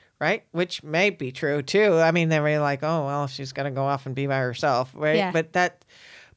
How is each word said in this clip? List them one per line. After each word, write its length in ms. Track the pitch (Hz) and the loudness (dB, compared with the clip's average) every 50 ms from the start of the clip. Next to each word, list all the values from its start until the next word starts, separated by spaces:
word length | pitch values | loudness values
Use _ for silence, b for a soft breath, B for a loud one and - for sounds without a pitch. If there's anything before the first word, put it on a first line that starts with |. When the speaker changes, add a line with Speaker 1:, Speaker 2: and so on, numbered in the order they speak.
| b b b - | b b b -4
Speaker 1:
right? 260 | 147 165 214 226 - _ | -2 -2 -2 -2 -6 _
Which 320 | - 170 180 180 - - | -4 -4 -4 -4 -6 -12
may 280 | - 151 151 170 196 208 | -8 -4 0 2 2 2
be 200 | 202 - 143 131 | 0 -2 -8 -8
true 320 | 131 - 165 139 147 147 | -6 -4 -2 -2 -2 -2
too. 360 | 135 - - 202 214 208 170 165 | -2 0 2 4 4 6 6 6
I 100 | 165 165 | 4 4
mean, 200 | 165 175 165 160 | 4 4 2 2
they 100 | 160 151 | 2 2
were 180 | 147 151 151 151 | 2 2 2 2
like, 240 | 147 143 143 135 | 0 0 0 -2
"Oh, 220 | 156 156 170 160 143 | -2 -2 -2 -2 -2
well, 200 | 139 143 147 143 | -2 -2 -4 -4
she's 260 | 135 131 - 139 131 | -6 -6 -10 -12 -10
gonna 180 | - 139 139 143 | -8 -6 -6 -4
go 140 | 127 135 135 | -4 -2 -2
off 220 | 139 139 135 - | -2 -2 -2 -4
and 80 | 135 127 | -6 -6
be 120 | 135 139 | -4 -2
by 120 | 139 135 135 | -2 0 0
herself," 520 | 127 123 117 - 165 143 123 123 131 131 135 | -2 -2 -2 -2 0 2 2 2 0 -4 -6
right? 220 | 139 151 151 156 | -4 0 0 2
Speaker 2:
Yeah. 140 | 160 190 180 | 2 0 0
Speaker 1:
But 220 | 165 165 160 160 | 0 -2 -2 0
that, 320 | - 180 180 175 - _ _ B B B B B B B B B B | 0 0 0 0 -2 _ _ B B B B B B B B B B